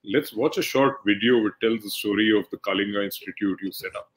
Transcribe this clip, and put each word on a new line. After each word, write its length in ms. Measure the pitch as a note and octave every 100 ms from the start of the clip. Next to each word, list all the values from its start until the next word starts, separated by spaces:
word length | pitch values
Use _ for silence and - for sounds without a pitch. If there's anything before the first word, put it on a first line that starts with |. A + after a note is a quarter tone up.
| G#2
Let's 280 | G2+ -
watch 240 | A2 D3 -
a 40 |
short 380 | - C3+ C3+ - G#2
video 380 | G2+ A#2 B2
which 100 | G#2+ -
tells 220 | A2+ A2+
the 60 | G2+
story 460 | - G#2+ G2+ A2 G#2+
of 140 | -
the 80 | -
Kalinga 460 | G2+ F#2+ G2+ G2+
Institute 560 | C#3 - - - G2+ F#2
you 120 | G2
set 220 | - F#2 G2+
up. 140 | -